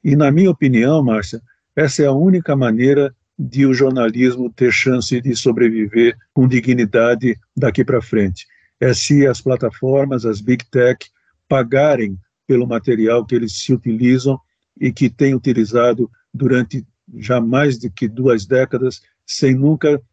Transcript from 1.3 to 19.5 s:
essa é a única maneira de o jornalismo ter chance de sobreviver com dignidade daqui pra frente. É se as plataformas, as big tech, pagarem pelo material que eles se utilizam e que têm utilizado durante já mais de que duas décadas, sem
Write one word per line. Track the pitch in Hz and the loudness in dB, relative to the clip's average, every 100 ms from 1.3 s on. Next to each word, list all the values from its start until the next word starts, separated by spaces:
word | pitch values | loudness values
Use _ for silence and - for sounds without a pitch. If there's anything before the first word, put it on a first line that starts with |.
| 113 _ _ _ | -14 _ _ _
essa | - 151 - | -2 -2 2
é | 143 | 0
a | |
única | 135 185 185 165 | 2 2 2 0
maneira | 135 123 113 131 143 139 _ _ - | -2 0 2 2 2 0 _ _ -12
de | 127 123 139 | -8 0 2
o | |
jornalismo | 131 135 131 117 113 127 123 123 | 2 2 2 -2 0 0 0 -8
ter | - 123 | 0 0
chance | 110 - 127 110 123 | 0 0 -2 -2 -4
de | 127 117 | -4 -2
sobreviver | 131 113 117 113 107 113 117 - _ | -2 2 0 0 -2 2 2 0 _
com | - 127 | 0 2
dignidade | 123 117 123 110 117 117 120 123 110 _ - | 2 0 0 0 2 2 0 -2 -4 _ -4
daqui | 135 - | -2 0
pra | 117 127 | 0 -2
frente. | - 110 98 92 - _ _ _ | 0 -2 -2 -4 -14 _ _ _
É | 127 120 | -2 0
se | - 143 139 | 0 2 2
as | 120 | 0
plataformas, | 131 127 120 - 131 139 139 131 110 | -4 -4 -4 -4 -2 0 0 -4 -4
as | 104 | -4
big | 107 123 - | -2 -4 -2
tech, | 131 123 123 - _ _ _ _ | 0 2 0 -10 _ _ _ _
pagarem | 139 117 135 151 135 104 92 _ _ - | -2 0 2 2 2 -2 -8 _ _ -2
pelo | 127 123 | 0 0
material | 107 - 113 110 120 | -4 -2 0 2 0
que | 107 120 | 0 -4
eles | 110 - | -4 -8
se | - | -4
utilizam | 127 123 113 123 127 131 131 _ _ _ _ | -2 -2 -2 2 2 0 -4 _ _ _ _
e | 131 | -6
que | - 127 | -2 -4
têm | - 139 131 | 0 0 0
utilizado | 135 117 104 120 120 117 117 _ _ | -2 -2 0 0 0 0 -4 _ _
durante | - 131 127 117 135 - _ _ - | -4 0 0 -2 -8 -14 _ _ -18
já | 107 127 | -4 -2
mais | 117 127 147 120 | 0 0 0 -2
de | 120 | -10
que | 90 117 | -8 -8
duas | 113 131 113 92 | -2 0 0 0
décadas, | 127 131 123 127 - _ _ | -2 0 -4 -6 -8 _ _
sem | - - 139 | -14 -2 0